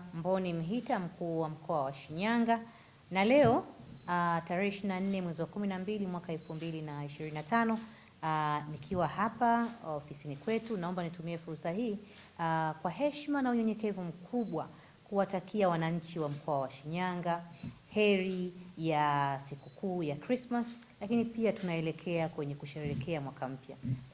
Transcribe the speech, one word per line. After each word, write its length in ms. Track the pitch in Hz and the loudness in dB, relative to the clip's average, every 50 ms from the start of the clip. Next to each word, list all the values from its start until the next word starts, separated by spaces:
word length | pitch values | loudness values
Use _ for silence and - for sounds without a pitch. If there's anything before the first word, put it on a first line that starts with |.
| 180 180 - | -8 -8 -6
Mboni 380 | 170 160 180 190 190 185 180 | -2 0 2 2 2 2 0
Mhita, 460 | 170 165 165 165 220 247 220 - 262 202 | 0 0 0 0 -2 -2 0 0 0 0
mkuu 420 | 180 165 - - 175 170 165 160 | 0 -2 -4 -4 -2 0 0 0
wa 80 | 160 156 | 0 -2
mkoa 340 | 156 - - - 170 151 135 | -4 -6 -4 -2 0 0 0
wa 100 | 135 139 | 0 -4
Shinyanga. 640 | - - - 151 165 196 220 233 233 233 226 233 226 226 - - - - - - - - - | -6 -10 -8 -4 -2 0 2 2 4 4 4 2 2 0 -6 -16 -20 -20 -20 -20 -20 -10 -2
Na 140 | 175 190 196 | 2 4 6
leo, 400 | 220 262 294 277 226 247 339 - - - - - - - - - 175 | 8 8 8 10 8 8 6 2 -2 -10 -16 -18 -16 -18 -12 -4 0
ah, 320 | 175 175 175 170 170 170 165 | 0 2 4 4 2 2 0
tarehe 240 | - 180 180 202 202 | 0 0 0 0 0
ishirini 200 | 196 202 - 202 185 | -2 -2 -2 -2 -2
na 60 | 185 | 0
nne 220 | 190 196 196 190 | 0 0 0 -2
mwezi 180 | 180 170 165 165 | -2 -4 -4 -4
wa 60 | 165 | -4
kumi 220 | 165 - 202 202 202 | -4 -4 -2 -2 -2
na 100 | 190 185 | -2 -2
mbili 280 | 185 202 214 208 202 | -2 -2 -2 -2 -2
mwaka 260 | 180 175 175 170 - | -2 -4 -4 -4 -4
elfu 220 | 165 156 - - 160 | -6 -6 -6 -8 -8
mbili 280 | 156 160 165 160 156 | -6 -6 -6 -4 -6
na 220 | 156 151 147 147 147 | -6 -6 -6 -6 -6
ishirini 300 | 143 143 - 156 156 151 | -8 -8 -8 -8 -6 -6
na 80 | 151 | -6
tano, 360 | 151 - 233 233 233 226 220 220 - - - - - - - - | -2 2 2 4 4 4 2 0 -4 -8 -14 -18 -20 -20 -12 -4
ah, 400 | - 160 156 156 151 151 147 151 151 151 | 0 0 2 2 2 2 2 0 -2 -4
nikiwa 360 | 156 156 - - 196 180 170 147 | -8 -10 -6 -2 2 2 2 2
hapa 600 | - 180 202 220 220 - 247 233 233 233 233 233 233 - - | 2 0 0 0 2 4 4 6 6 4 2 0 -4 -8 -6
ofisini 500 | 160 151 147 143 147 151 143 - 151 139 | -6 -4 -6 -6 -8 -10 -8 -8 -8 -8
kwetu, 400 | 143 - 220 220 226 226 226 226 | -4 -2 0 0 0 0 -2 -2
naomba 260 | 185 170 175 185 185 175 | -2 -2 -2 -2 -2 -4
nitumie 340 | 165 170 170 160 170 170 165 | -4 -6 -8 -6 -6 -6 -6
fursa 320 | 165 165 160 156 - 170 | -6 -8 -8 -6 -4 -2
hii, 280 | 170 202 247 226 202 202 - - - - - - - - | -2 0 0 -2 -2 -4 -8 -12 -18 -20 -20 -16 -6 -2
ah, 360 | 170 165 160 160 160 160 156 - | 0 2 2 2 2 0 -2 -2
kwa 80 | - 180 | -4 -4
heshima 520 | 165 185 285 294 285 294 - 294 285 277 | 0 0 0 0 0 -2 -4 -2 0 2
na 80 | 262 247 | 2 4
unyenyekevu 520 | 240 233 226 220 208 214 - 208 196 185 | 4 4 2 2 0 0 0 -2 -2 -2
mkubwa 680 | 180 170 160 - - - - 247 226 180 170 156 131 - - - - - - - - | -4 -6 -6 -8 -10 -4 -2 -2 -2 -2 -2 -4 -4 -6 -10 -16 -20 -20 -20 -20 -10
kuwatakia 640 | - 208 196 190 190 - 180 165 - - 214 196 180 | -2 0 2 2 2 0 -4 -4 -2 2 4 4 4
wananchi 500 | 170 160 165 160 170 170 160 - - 165 | 6 4 2 2 0 0 -4 -4 -4 -2
wa 100 | 156 143 | -2 -2
mkoa 300 | 143 143 - - 147 139 | -4 -4 -2 0 0 0
wa 120 | 135 127 | 0 -2
Shinyanga 720 | - - - 147 165 175 180 185 180 175 175 175 170 170 170 - - - - - - - - - | -6 -10 -8 -6 -2 -2 0 0 -2 -2 0 0 -2 -2 -4 -8 -14 -12 -12 -12 -12 -12 -16 -2
heri 640 | - 214 214 208 202 185 185 190 185 180 180 180 175 - - - - - | 4 6 6 8 6 6 4 2 0 0 -2 -4 -6 -8 -14 -14 -6 -2
ya 600 | 160 160 156 147 151 147 143 143 143 139 139 135 139 | 0 2 4 6 6 6 6 6 4 4 2 -2 -4
sikukuu 580 | - 143 139 - - - - - 190 180 180 | -8 -10 -10 -12 -16 -10 -6 -4 -2 0 0
ya 140 | 165 147 143 | 0 0 -2
Christmas, 640 | 147 - - 254 247 - - 240 240 233 - - - - - - - | -2 0 0 0 0 0 0 -2 -2 -2 -2 -6 -12 -16 -20 -14 -10
lakini 240 | 202 196 233 233 220 | -2 2 2 2 2
pia 280 | 226 226 226 226 208 | 2 0 2 2 2
tunaelekea 760 | 190 190 190 180 165 165 160 165 156 - - 190 170 165 160 160 | 2 2 0 0 0 0 0 0 -2 -4 -4 -2 0 2 0 0
kwenye 260 | - - 147 143 143 | -2 -4 -4 -4 -4
kusherehekea 680 | 143 - 143 - 156 151 147 143 - - 175 165 151 | -6 -8 -10 -8 -6 -4 -2 -2 -2 -2 -2 -2 -2
mwaka 280 | 139 135 131 - 139 127 | -2 -6 -6 -6 -6 -6
mpya. 280 | 135 131 - - 131 - - 127 131 - - - | -6 -8 -10 -14 -12 -6 -4 -4 -4 -4 -6 -4